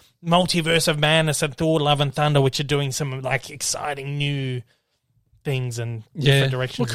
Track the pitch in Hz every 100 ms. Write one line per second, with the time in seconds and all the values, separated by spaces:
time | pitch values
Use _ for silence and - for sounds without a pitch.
0 | _ _ 170 175 180 175 160 165 170 151
1 | 151 160 160 143 151 - 160 160 143 147
2 | 143 156 147 143 135 - 139 143 139 -
3 | 143 131 127 135 - 147 - - 151 139
4 | 139 143 143 143 131 127 - _ _ _
5 | _ _ _ _ 156 131 123 117 117 117
6 | - 170 143 139 135 127 127 - 233